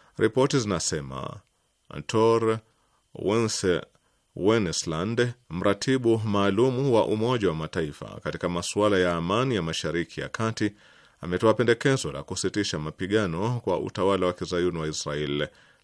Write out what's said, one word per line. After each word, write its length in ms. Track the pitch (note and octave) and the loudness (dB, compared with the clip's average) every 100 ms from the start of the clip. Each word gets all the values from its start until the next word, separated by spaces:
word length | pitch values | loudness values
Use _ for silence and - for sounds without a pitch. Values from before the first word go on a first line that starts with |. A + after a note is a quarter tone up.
| _ - | _ 0
Ripoti 400 | G#2+ C3 C#3 C#3 | 0 2 2 2
zinasema 800 | G#2 E2+ - D#2 C2+ C2 - G2+ - _ _ _ - - - | 0 -2 -2 -4 -6 -8 -10 -12 -20 _ _ _ -16 -12 -2
Tor 520 | A2+ A2+ A2+ A2+ A2 - _ _ _ _ | 2 4 4 2 -2 -6 _ _ _ _
Wense-, 680 | - F2+ A2+ A2 - F#2+ E2 - _ _ _ _ - | -6 0 2 0 0 2 0 -2 _ _ _ _ -2
Wennesland, 960 | F#2+ A2+ F2+ D2+ E2+ D#2+ G2 A#2 A#2+ - - | 2 4 2 -2 -4 -2 -2 0 0 -2 -10
mratibu 680 | F2 F#2 G2 - C3 A#2 A2+ | -2 0 0 0 0 2 2
maalumu 760 | A2 G2+ G2+ G2 C3 B2 C#3 | 2 2 2 4 2 2 2
wa 120 | A2+ - | 4 2
Umoja 420 | G#2+ A2+ B2 F#2+ | 0 0 0 0
wa 60 | |
Mataifa 680 | D#2+ D#2 E2+ D#2 - - - | 0 -4 -4 -4 -6 -14 -10
katika 240 | - D#2+ F2 | -8 -4 -4
masuala 500 | F2 - G2+ G#2 G2 | -2 -4 0 2 4
ya 180 | F2+ E2+ | 2 0
amani 380 | E2+ G#2+ C3+ | 0 0 0
ya 80 | G#2+ | 0
Mashariki 580 | E2 D#2 D#2 E2 E2 - | -2 -4 -2 -2 -4 -6
ya 80 | - | -8
Kati, 440 | - A2+ A2 G#2+ - - - _ _ | -4 -4 -2 -2 -4 -18 -20 _ _
ametoa 340 | E2 F2+ A2+ | -4 2 4
pendekezo 580 | A2 A#2 A#2 - C3+ D2+ | 4 4 2 2 0 -2
la 100 | C#2+ | -8
kusitisha 560 | - F#2 F#2+ G#2 G2 D#2+ | -8 -4 -2 -2 -2 -2
mapigano 840 | D2+ - F#2 G#2+ G2 E2 A2 B2 | -6 -6 0 0 0 -2 -2 -2
kwa 160 | - E2+ | -2 -2
utawala 460 | - - F#2+ F#2+ F2+ | -2 -2 2 2 2
wa 60 | |
Kizayuni 460 | F2 E2+ F2 F2+ E2 | -2 -2 0 0 0
wa 100 | D#2 | -4
Israel, 600 | D2+ - D2 D2 D2 - - _ _ | -4 -4 -4 -2 -2 -2 -6 _ _